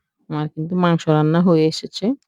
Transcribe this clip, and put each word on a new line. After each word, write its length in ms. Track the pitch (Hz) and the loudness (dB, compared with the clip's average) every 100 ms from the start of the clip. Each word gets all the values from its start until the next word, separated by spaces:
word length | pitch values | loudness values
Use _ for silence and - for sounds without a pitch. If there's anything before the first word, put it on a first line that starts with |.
| _ _ - | _ _ -10
আমার 160 | 151 151 | -6 -6
কিন্তু 260 | - 160 180 | -6 -6 0
মাংস 260 | 175 170 - | 0 0 2
রান্না 320 | 151 156 170 | 2 2 2
হয়ে 220 | 180 160 160 | 2 4 2
এসেছে, 400 | - 156 - 208 277 | -2 -10 -6 -4 -4